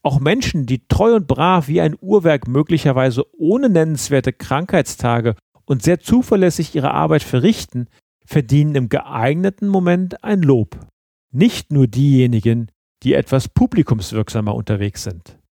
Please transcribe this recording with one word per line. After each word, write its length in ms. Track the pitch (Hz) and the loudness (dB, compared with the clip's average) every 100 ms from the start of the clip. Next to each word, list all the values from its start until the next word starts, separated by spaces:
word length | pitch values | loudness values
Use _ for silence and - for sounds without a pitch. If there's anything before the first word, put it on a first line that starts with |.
Auch 180 | 151 135 | -2 0
Menschen, 460 | 139 233 - 165 123 | 0 -2 -2 -4 -4
die 200 | 131 _ | -6 _
treu 260 | - 220 | 2 2
und 120 | 233 156 | 2 0
brav 420 | 131 170 185 135 | 0 2 2 0
wie 120 | 170 | 0
ein 160 | 160 156 | 0 -4
Uhrwerk 480 | 190 208 165 143 120 | 0 2 2 0 0
möglicherweise 760 | 131 151 165 147 131 131 120 - - | -2 0 0 0 2 0 -2 -6 -4
ohne 300 | 156 240 269 | 0 2 2
nennenswerte 640 | 175 160 151 - 139 127 | 2 2 -2 0 0 0
Krankheitstage 1040 | - - 135 185 180 131 - 120 120 117 107 _ _ | -6 -6 -4 0 -2 -2 -4 -2 0 -2 -4 _ _
und 180 | - 135 | -4 -2
sehr 180 | 151 175 | 0 0
zuverlässig 720 | - 240 - 202 185 - 160 | 2 0 2 2 2 0 -6
ihre 160 | 156 139 | -2 -2
Arbeit 320 | - 156 156 | 0 0 0
verrichten, 640 | - 127 165 220 - 123 123 _ _ _ | 0 0 2 0 -6 -10 -10 _ _ _
verdienen 500 | _ 151 117 139 151 | _ -2 2 2 2
im 140 | 143 120 | 0 -2
geeigneten 800 | 143 - 135 120 156 196 - 202 | -4 -4 -2 -2 0 -2 -2 -2
Moment 560 | 196 175 175 185 - | 0 2 0 -2 -8
ein 180 | 214 202 | -2 0
Lob. 360 | 151 127 107 - - _ _ _ _ | 2 2 0 -8 -20 _ _ _ _
Nicht 420 | 123 220 - - | 0 0 0 -2
nur 140 | 143 127 | 2 2
diejenigen, 840 | 117 143 135 123 117 113 117 113 _ _ _ | 2 2 4 4 2 0 -2 -4 _ _ _
die 120 | - | 0
etwas 340 | 139 - 135 - | 0 0 -2 0
publikumswirksamer 1040 | - 247 214 - 110 - 110 104 110 104 | 0 2 2 0 -2 -2 -6 -4 -4 -4
unterwegs 480 | 120 113 101 101 - | -6 -4 -4 -4 -6
sind. 340 | - 85 - - _ | -12 -12 -18 -20 _